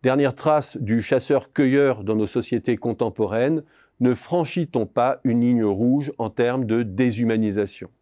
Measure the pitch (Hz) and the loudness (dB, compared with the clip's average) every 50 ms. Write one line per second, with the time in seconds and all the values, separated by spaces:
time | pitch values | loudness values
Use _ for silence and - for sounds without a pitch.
0 | - 127 131 139 143 - - - - 156 151 151 139 - - - 143 101 113 117 | 2 2 2 4 2 0 0 -2 0 2 2 2 0 -2 -10 -10 -4 -2 -2 -2
1 | 110 - - 131 123 - 147 135 - - _ - 147 127 131 139 143 139 127 110 | 0 2 0 0 2 2 0 0 0 -2 _ 0 2 2 4 4 2 2 0 -2
2 | 101 98 110 110 107 101 - 123 117 - - 117 - - 120 110 - 120 113 - | -2 -2 0 0 0 -2 -2 -4 -4 -2 -4 -4 0 -2 -4 -2 -2 -4 -2 -2
3 | 123 113 104 - 110 98 101 113 120 139 160 160 147 _ _ _ _ _ _ _ | -2 -4 -2 -2 -4 -2 0 0 0 0 0 -2 -4 _ _ _ _ _ _ _
4 | 123 127 123 - - - - 175 165 - - 185 170 147 - 127 110 101 _ - | 0 0 0 0 -4 -4 -2 -2 -2 -2 -2 -4 -4 -2 -2 -4 -4 -2 _ 0
5 | 120 131 135 - _ 131 117 120 120 120 123 120 110 104 101 95 113 123 131 143 | 0 0 0 -2 _ -2 0 2 2 2 2 2 2 0 0 2 2 2 2 0
6 | 143 139 - _ 117 110 - - 120 120 123 131 131 107 110 117 120 107 92 98 | 0 -4 -6 _ -8 -8 -2 0 0 0 0 -2 -2 0 0 0 0 -2 -2 0
7 | 131 123 113 104 120 113 113 110 110 107 98 104 104 98 - - - 87 _ _ | 0 0 0 0 0 0 0 0 0 0 0 -2 -2 -4 -6 -14 -18 -20 _ _